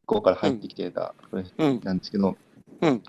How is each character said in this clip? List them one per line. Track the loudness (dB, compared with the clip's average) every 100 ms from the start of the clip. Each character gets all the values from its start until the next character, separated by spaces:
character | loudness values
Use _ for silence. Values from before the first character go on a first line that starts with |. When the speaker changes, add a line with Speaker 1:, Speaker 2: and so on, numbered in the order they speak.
| -2
Speaker 1:
子 | 2
か | 4
ら | 4
入 | 2
っ | -2
て | -6
き |
て | -8 -6
た | -6 -8 -10 -12
子 | -10
Speaker 2:
う |
ん。 | -8 0
う | 0
ん。 | 0
Speaker 1:
な | -2
ん | -4
で |
す | -2
け | 0
ど、 | 0 -2 _ -20 -16 0
Speaker 2:
う | 0
ん。 | 0